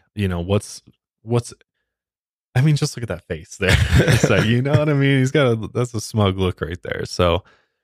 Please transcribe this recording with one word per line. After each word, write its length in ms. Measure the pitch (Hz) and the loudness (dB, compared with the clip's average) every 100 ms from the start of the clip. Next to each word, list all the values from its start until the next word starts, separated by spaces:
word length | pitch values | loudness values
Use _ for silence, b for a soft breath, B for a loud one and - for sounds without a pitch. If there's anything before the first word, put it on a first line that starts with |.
| _ 104 | _ -6
You 120 | 98 | -4
know, 120 | 87 | -4
what's, 420 | 87 104 - - _ _ _ _ | -2 -2 -4 -18 _ _ _ _
what's, 320 | 107 120 - - _ _ _ _ _ _ _ _ _ | -4 -4 -4 -14 _ _ _ _ _ _ _ _ _
I 60 | 123 | 0
mean, 160 | 151 147 | 2 2
just 200 | 147 - | -2 -6
look 60 | |
at 60 | 117 | -8
that 160 | 85 - | -8 -10
face 300 | 80 - - | -12 -12 -4
there. 140 | 95 | 2
<laughs> 480 | - - - 165 120 | 2 4 4 4 4
So, 180 | - 98 | 4 2
you 240 | 104 120 | 2 0
know 100 | 139 | 2
what 160 | 151 151 | 0 2
I 60 | |
mean? 260 | 143 139 135 | 2 2 2
He's 100 | 127 | 2
got 160 | 156 127 | 2 2
a, 160 | 113 104 | 0 -4
that's 260 | - 120 | -6 -4
a 60 | 107 | -6
smug 360 | - 113 101 95 | -4 0 2 2
look 220 | 92 - | -2 -4
right 200 | 78 85 | -8 -10
there. 220 | - - 85 | -8 -8 -6
So 380 | - 90 87 - b b b | 0 2 0 -4 b b b